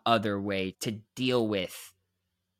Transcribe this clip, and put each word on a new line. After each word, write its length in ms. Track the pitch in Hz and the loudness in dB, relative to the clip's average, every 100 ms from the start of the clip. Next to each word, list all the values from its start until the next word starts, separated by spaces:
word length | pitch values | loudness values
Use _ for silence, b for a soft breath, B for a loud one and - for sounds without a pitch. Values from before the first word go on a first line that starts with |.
| 113 | 4
other 340 | 113 107 101 | 4 4 -2
way 360 | 101 98 95 - | -2 -2 -2 -4
to 200 | 131 107 - - | -6 -6 -10 -4
deal 320 | 127 123 110 | 0 2 2
with 440 | 101 87 - - _ _ _ _ _ _ _ | 0 -2 -8 -18 _ _ _ _ _ _ _